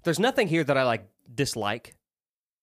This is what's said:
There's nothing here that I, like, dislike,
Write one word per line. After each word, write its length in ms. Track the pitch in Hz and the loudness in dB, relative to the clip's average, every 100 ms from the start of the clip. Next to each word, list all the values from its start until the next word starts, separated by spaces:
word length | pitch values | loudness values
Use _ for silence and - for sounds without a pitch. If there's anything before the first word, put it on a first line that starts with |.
There's 160 | 175 160 | -2 2
nothing 300 | 240 262 196 | 2 2 0
here 160 | 165 | 0
that 120 | 143 135 | 2 2
I, 80 | |
like, 240 | 127 110 98 _ - | 2 0 -6 _ -10
dislike, 640 | 117 135 117 101 117 - - _ _ _ _ _ _ | -4 -4 -2 -4 -6 -10 -20 _ _ _ _ _ _